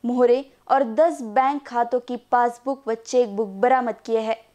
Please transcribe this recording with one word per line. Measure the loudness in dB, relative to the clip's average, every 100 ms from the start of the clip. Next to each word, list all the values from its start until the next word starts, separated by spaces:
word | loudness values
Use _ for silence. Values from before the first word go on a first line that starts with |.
मोहरे | -4 2 4 2 0 _ 0
और | 0
दस | 0 2 2 0
बैंक | -2 0 0 -2 -6
खातों | -4 -2 -2
की | -4 -12
पासबुक | _ 2 2 -2 -8 -6 -6
व |
चेकबुक | -8 -2 0 0 -2 -6
बरामद | 0 2 2 0 -8 -4
किए | -2
हैं। | -2 -6 _